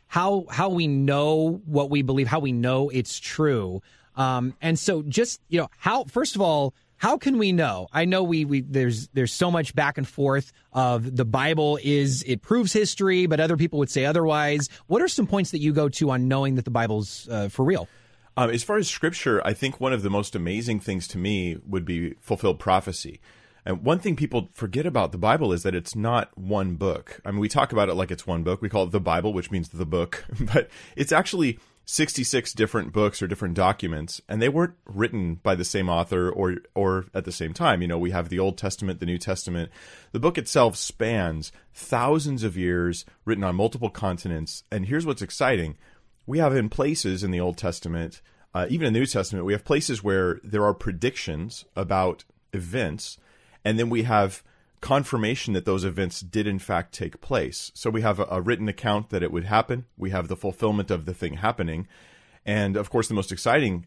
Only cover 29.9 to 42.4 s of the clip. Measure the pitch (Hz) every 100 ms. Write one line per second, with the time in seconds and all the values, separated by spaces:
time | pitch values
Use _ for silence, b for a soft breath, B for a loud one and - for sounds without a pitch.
29.9 | 87 85 - - 107 - - - B B
30.9 | B 143 160 185 185 143 113 b b -
31.9 | - 151 - 123 131 - - 107 113 -
32.9 | 107 104 - 92 - 95 85 95 104 90
33.9 | 78 80 - - 107 120 147 175 - -
34.9 | 98 117 113 90 82 107 92 90 98 90
35.9 | 85 82 92 90 - 92 90 - - 98
36.9 | 92 90 95 90 87 80 80 165 95 87
37.9 | 85 87 92 82 90 95 92 98 - 98
38.9 | 87 87 87 104 92 - 87 82 B B
39.9 | B B 120 147 165 123 147 117 - -
40.9 | - 113 113 87 78 78 - b - -
41.9 | 120 127 156 147 131